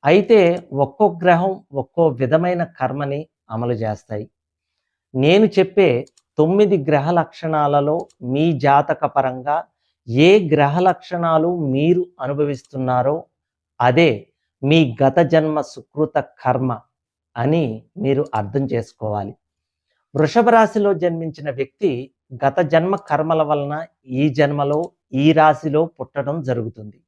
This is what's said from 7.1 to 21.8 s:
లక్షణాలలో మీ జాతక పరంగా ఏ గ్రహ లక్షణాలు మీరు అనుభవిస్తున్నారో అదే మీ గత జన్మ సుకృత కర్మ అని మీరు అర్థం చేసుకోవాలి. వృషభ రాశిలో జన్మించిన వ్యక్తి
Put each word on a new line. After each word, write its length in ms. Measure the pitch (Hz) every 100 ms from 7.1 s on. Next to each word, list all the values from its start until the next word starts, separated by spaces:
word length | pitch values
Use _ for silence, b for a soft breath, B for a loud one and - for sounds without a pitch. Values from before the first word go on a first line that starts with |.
| 175
లక్షణాలలో 800 | 160 - 165 156 147 143 143 160 180 _ 123
మీ 140 | 135 165 147
జాతక 460 | 139 143 147 156 143 -
పరంగా 420 | 131 127 127 151 - _ _ _ - 117 160
ఏ 20 | 208 175
గ్రహ 200 | 151 143 160
లక్షణాలు 720 | 180 180 - 175 170 160 160 180 147
మీరు 300 | 131 156 180 180 _
అనుభవిస్తున్నారో 920 | 135 143 147 135 _ 135 127 127 127 156 - _ _ _ _ _
అదే 300 | 123 127 170 107 - _ _ _
మీ 180 | 135 160 147 113
గత 160 | 135 135 156
జన్మ 260 | 156 156 151 139
సుకృత 440 | - - 143 151 151 - _
కర్మ 320 | 131 123 127 117 _ _ _ _ _ -
అని 280 | 123 165 143 110 _ -
మీరు 260 | 165 139 147 110
అర్థం 260 | 101 127 135
చేసుకోవాలి. 600 | 117 110 _ 110 104 101 - _ _ _ _ _ _ _
వృషభ 340 | 135 151 233 233
రాశిలో 420 | 226 214 214 202 180
జన్మించిన 460 | 175 165 165 151 147
వ్యక్తి 400 | 127 135 _